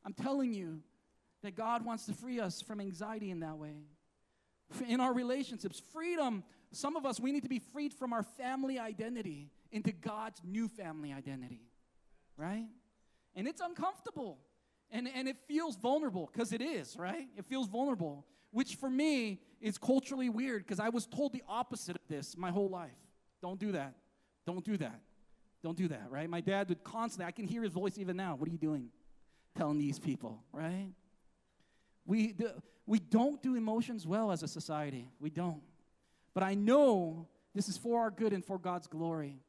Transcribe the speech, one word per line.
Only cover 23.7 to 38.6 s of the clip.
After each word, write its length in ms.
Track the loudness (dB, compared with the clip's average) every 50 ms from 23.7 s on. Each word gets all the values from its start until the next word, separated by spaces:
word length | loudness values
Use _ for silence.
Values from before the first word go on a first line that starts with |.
that. 240 | 0 0 -2 -4 -8 -16 _ _ _ _ _ _ _ _ _
Don't 200 | -6 -6 -4 0
do 100 | 0 0
that. 260 | 0 0 -2 -4 -8 -16 _ -20 _ -20 _ -20 _ -20 _ _ _ -4
Don't 140 | -4 0
do 100 | 2 0
that," 240 | 0 0 -2 -6 -6
right? 180 | -4 -4 -2 -2
My 120 | -2 0
dad 260 | 2 2 4 4 4
would 160 | 2 0 -2 -2
constantly, 420 | -8 -2 -2 -2 -2 -2 -4 -4
I 60 | -4
can 160 | -4 -4 -4
hear 160 | -2 0 0 0
his 80 | 0
voice 260 | 0 2 0 0 0
even 200 | 0 -2 -2 -2
now. 180 | -2 0 -2 -2
"What 140 | -2 -2 -2
are 20 |
you 60 | -2
doing 340 | 0 0 2 2 0 -2 -6 -12 _ _ -20 -20 -20 -20 _ _ _ _ _ _
telling 220 | 0 0 2 2
these 200 | 2 2 2 0
people," 460 | 0 0 -2 -2 -2 -4 -8 -10 -10 -14 _
right? 400 | -8 -6 -4 -4 -2 -4 -6 -8 -10 -16 _ _ _ _ _ _ _ _ _ _ _ _ _ _ _ _ _ _ _ _ _
We, 280 | 2 4 4 4 4 4
the, 280 | 0 -2 -2 -2 -6 -14 -16 _ _ _
we 140 | 2 2 2
don't 440 | 4 6 6 8 8 6 4 2 0
do 120 | 2 2
emotions 520 | 2 2 2 2 2 0 0 -2 -6 -2
well 240 | 0 2 2 4 2
as 120 | 2 0 0
a 40 |
society. 640 | -4 -6 -6 -4 -2 -2 -2 -2 -2 -4 -6 -10 -10 -12 _
We 100 | -6 -4
don't. 320 | -2 0 0 0 -2 -4 -8 -16 -20 -20 _ _ _ _ _ _ _ _ _ _ _
But 80 | 2
I 120 | 2 4 4
know 760 | 4 6 8 10 10 10 10 8 6 4 2 -2 -6 -10 -12 _ _ _ _ _
this 140 | -2 0
is 80 | 0 -2
for 240 | -4 0 2 2 4
our 100 | 2 2
good 220 | 0 2 2 2
and 140 | 2 2 0
for 120 | -2 -4
God's 300 | -2